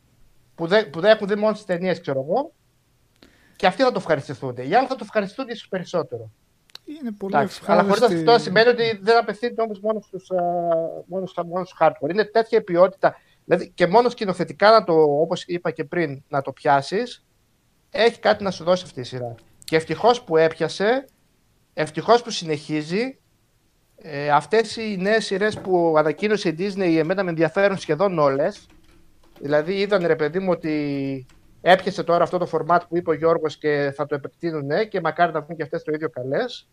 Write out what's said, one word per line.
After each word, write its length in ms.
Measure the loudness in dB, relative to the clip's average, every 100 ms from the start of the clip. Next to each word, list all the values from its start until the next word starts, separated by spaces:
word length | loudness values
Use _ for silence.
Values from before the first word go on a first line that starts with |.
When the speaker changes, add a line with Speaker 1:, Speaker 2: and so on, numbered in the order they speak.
| _ _ -20 _ _
Speaker 1:
που 120 | -10 0
δεν, 240 | 2 0
που 100 | 0
δεν 100 | 4
έχουν 160 | 4 2
δει 60 |
μόνο 180 | -2 -2
τις 120 | -2
ταινίες, 360 | -4 -4 -2 -4
ξέρω 200 | -4 -6 -2
εγώ, 240 | -2 -4 _ _ _ _ _ _ _ _ _ _ -2
και 100 | 0
αυτοί 160 | 2
θα 60 | 0
το 60 | 0
ευχαριστηθούν. 560 | 0 -2 -2 -10 -10 -8
Οι 180 | -2
άλλοι 120 | 0 0
θα 80 |
το 60 | -4
ευχαριστούν 460 | -6 -4 -4 -6 -10
ίσως 200 | -12 -10
περισσότερο. 640 | -10 -6 -6 -6 -10 -14 _ _ _ _ -20
Speaker 2:
Είναι 280 | -18 -12 -12
πολύ 220 | -10 -4 -2
Speaker 1:
Εντάξει, 240 | -2 -4 0
αλλά 160 | 2
χωρίς 140 | 2 4
Speaker 2:
ευχάριστη 280 | 2 2 4
Speaker 1:
αυτό 140 | 4
σημαίνει 260 | 4 2 4
ότι 300 | 4 0 -2
δεν 160 | 2 2
απευθύνεται 440 | 2 -4 -6 -4
όμως 180 | -6 -4
μόνο 200 | -6 -6
στους, 300 | -8 -16 -6
α, 120 | -2 -2 -2 0 -2 -2 -8 -10
μόνο 200 | -8 -8
στα, 180 | -8 -6
μόνο 180 | -6
στους 140 | -6 2
hardcore. 300 | 2 2 -2
Είναι 140 | -2
τέτοια 340 | 0 0 2 0
η 40 |
ποιότητα. 520 | 2 4 4 4 0 0 _ _
Δηλαδή, 260 | -2 -2 -2
και 120 | -2 2
μόνο 220 | 4 4
σκηνοθετικά 640 | 0 -4 -4 -6 2 6
να 140 | 6
το, 80 | 6 4 4 2
όπως 240 | 0 -2 -6
είπα 240 | -6 -4
και 140 | -6
πριν, 380 | -6 -4 -4 -4 -6
να 140 | -6
το 100 | -4
πιάσεις, 720 | -4 2 2 2 -4 -4 -10 _ _ _ _ _ _ _
έχει 280 | 0 2 2
κάτι 220 | 0 0
να 60 | -2
σου 140 | -4
δώσει 200 | 0 -2 -2
αυτή 140 | -12
η 40 |
σειρά. 300 | -10 -10 -10 -12 _ _
Και 120 | -2 -2
ευτυχώς 460 | -2 0 2 2
που 140 | 2 4
έπιασε, 680 | 4 2 -6 -2 0 -2 -4 _ _ _ _ _ _
ευτυχώς 480 | -6 -6 -2 2 2
που 80 | 2
συνεχίζει. 880 | -8 -6 -6 -4 -6 -4 -4 -4 -8 _ _ _ _ _ _ _ _
Ε, 280 | -12 -6 2
αυτές 460 | 2 4 0 0 -4
οι 200 | -6 -4
νέες 240 | 0 0
σειρές 340 | 0 -2 -2 -2
που 360 | 0 2 4 4
ανακοίνωσε 500 | 2 0 0 0 -2
η 60 | -2
Disney, 380 | -4 -2 0 2
εμένα 240 | 2 0
με 80 | -2
ενδιαφέρουν 480 | 0 0 2 2 0
σχεδόν 400 | -2 0 0 2
όλες. 480 | 2 2 -2 -4 -16 _ _ _ _ _ _ -12
Δηλαδή, 320 | -2 0 0
είδαν, 320 | -2 0 2 2
ρε 100 | 0
παιδί 220 | 0 -2
μου, 120 | -2
ότι 760 | -2 -2 -4 -2 -4 -6 -8 -12 _ _ _
έπιασε 420 | 4 4 4 -4
τώρα 200 | 0 0
αυτό 140 | 2 -2
το 100 | -2
format 260 | -4 2 0 0
που 80 | -4
είπε 140 | -2
ο 20 |
Γιώργος 440 | 0 2 2 -2 -4
και 340 | -2 -2 -2 -4
θα 100 | -6
το 80 |
επεκτείνουνε 720 | -6 -8 _ -8 -6 -4 -4
και 160 | -4 -4
μακάρι 320 | -4 0 0
να 80 | 0
βγουν 160 | -8 -10
και 60 |
αυτές 200 | -8 -8
το 100 | -6
ίδιο 180 | -4 -6
καλές. 580 | -8 -4 -4 -4 -8 -20